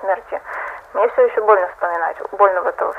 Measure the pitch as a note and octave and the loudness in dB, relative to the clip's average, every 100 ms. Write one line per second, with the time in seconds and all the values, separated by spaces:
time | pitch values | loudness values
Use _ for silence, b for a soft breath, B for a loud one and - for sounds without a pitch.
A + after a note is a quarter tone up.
0 | G3 F#3 - - - B B B - - | -2 -4 -6 -12 -10 B B B -8 -2
1 | A3+ C4+ A#3+ - G#3+ G3+ F3+ - F3 E3+ | 0 2 2 2 4 4 2 -4 -4 -2
2 | E3 - - G3 G3+ F3+ F3 F3 F3+ | -4 -6 -6 2 2 2 -2 -2 -4